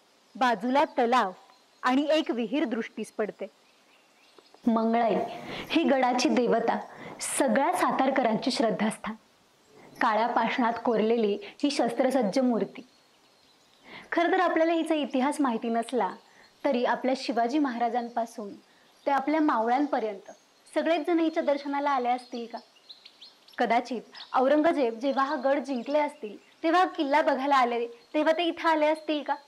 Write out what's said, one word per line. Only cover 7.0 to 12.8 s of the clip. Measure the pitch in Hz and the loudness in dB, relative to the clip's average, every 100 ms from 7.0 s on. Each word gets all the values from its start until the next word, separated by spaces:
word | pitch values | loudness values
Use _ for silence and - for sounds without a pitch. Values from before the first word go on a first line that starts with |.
| - - - - | -18 -12 -6 0
सगळ्या | 277 220 302 | 2 2 2
सातारकरांची | 359 277 233 269 269 233 226 - | 0 0 2 2 2 2 0 -2
श्रद्धास्थान. | - 226 170 214 - - 220 _ _ _ _ _ - - - | 0 0 0 -2 -4 -10 -12 _ _ _ _ _ -20 -14 -2
काळ्या | 247 214 240 | 0 2 0
पाषाणात | 240 226 - 226 233 | 0 0 0 0 0
कोरलेली | 254 214 220 233 208 202 - - | 0 2 2 2 0 -2 -8 -2
ही | 285 | -2
शस्त्रसज्ज | 285 240 233 254 277 202 269 | 0 -2 0 0 2 0 2
मूर्ती. | 254 220 - - | 2 0 -2 -8